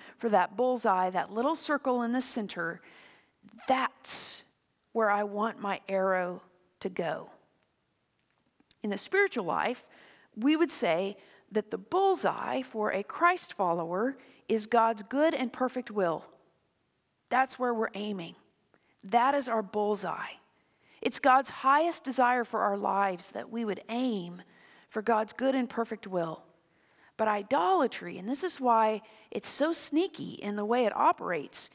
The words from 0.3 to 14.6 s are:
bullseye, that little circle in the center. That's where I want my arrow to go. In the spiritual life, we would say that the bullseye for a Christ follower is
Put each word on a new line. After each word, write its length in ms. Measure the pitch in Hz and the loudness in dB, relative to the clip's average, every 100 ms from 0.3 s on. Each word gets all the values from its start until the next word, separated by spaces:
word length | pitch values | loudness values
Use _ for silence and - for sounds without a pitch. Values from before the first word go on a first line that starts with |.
| 208 175 202 | 4 4 0
bullseye, 520 | 254 247 226 185 185 | 0 2 2 2 2
that 220 | 185 156 | -2 -2
little 240 | 208 269 320 | -2 0 -2
circle 480 | - 285 269 247 | -2 -2 0 0
in 80 | 233 | 0
the 100 | 247 | 0
center. 600 | 254 247 202 - 165 175 - - - - _ _ - - - | 0 -2 -4 -4 -6 -8 -14 -20 -20 -20 _ _ -20 -6 0
That's 760 | 262 254 - - - - - - _ _ _ _ | 0 0 -4 -6 -6 -6 -12 -18 _ _ _ _
where 180 | 226 214 | 0 2
I 140 | 208 | 2
want 360 | 208 208 220 208 | 0 -2 -4 -4
my 200 | 202 180 - | -6 -6 -2
arrow 540 | 196 190 185 180 180 - _ _ - | 0 2 0 -2 -6 -14 _ _ -10
to 80 | 190 | -8
go. 400 | 180 165 - - - _ _ _ _ _ _ _ _ _ _ _ _ _ _ | -4 -4 -6 -10 -20 _ _ _ _ _ _ _ _ _ _ _ _ _ _
In 80 | 214 | -6
the 80 | 202 | -6
spiritual 480 | - 381 392 254 170 | -2 2 2 0 -4
life, 420 | 160 160 247 - - - - _ - | -2 -2 -4 -12 -20 -20 -20 _ 0
we 220 | 262 311 | 2 4
would 140 | 330 | 2
say 440 | - 196 165 196 208 - - _ | 0 0 0 -2 -8 -18 -20 _
that 180 | 214 208 | -4 -4
the 80 | 190 | -6
bullseye 840 | 190 370 392 359 175 - - 269 | -2 2 2 2 0 -2 -4 -4
for 280 | 254 220 214 | -4 -4 -2
a 120 | 196 | -2
Christ 500 | - - 339 359 - | -4 2 2 2 -4
follower 640 | - 180 170 165 180 247 269 - - - | -2 0 0 -2 -2 -2 -4 -12 -10 -2
is 160 | 220 | -2